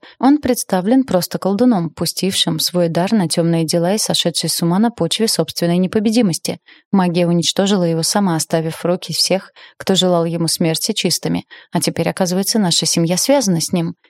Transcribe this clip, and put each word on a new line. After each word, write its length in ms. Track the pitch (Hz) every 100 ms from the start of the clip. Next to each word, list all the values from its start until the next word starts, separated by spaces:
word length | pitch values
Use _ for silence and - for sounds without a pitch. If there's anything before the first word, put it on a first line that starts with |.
| - -
Он 180 | 262 294
представлен 640 | 254 - - 185 190 262
просто 360 | 254 180 - 175
колдуном, 520 | 196 202 254 196 160
пустившим 720 | - 170 - 185 - 170 160
свой 280 | - 180 170
дар 240 | 165 185
на 140 | 226 165
темные 380 | 180 165 165
дела 300 | 160 170 170
и 40 | 214
сошедший 500 | - 170 175 - 165
с 120 | -
ума 160 | 170 185
на 120 | 233
почве 360 | 233 165 - 226
собственной 520 | - 160 - 170 180
непобедимости. 840 | 185 220 214 226 208 156 - 175 - - _
Магия 340 | 196 180 170 170
уничтожила 560 | 170 160 - 196 202
его 220 | 170 165
сама, 320 | 160 208 190 160
оставив 400 | - 165 160 -
в 80 |
руки 280 | 170 180 -
всех, 380 | 156 - 190 - - - -
кто 180 | - 190
желал 300 | 185 170 165
ему 200 | 165 165
смерти, 460 | - 170 160 -
чистыми. 520 | 214 180 - 165 175 - - -
А 80 | 170
теперь, 280 | - 165 170
оказывается, 520 | - 180 180 196 220
наша 260 | 180 - 160
семья 300 | 180 165 180
связана 440 | - 277 202 165
с 120 | -
ним. 220 | 180 170 -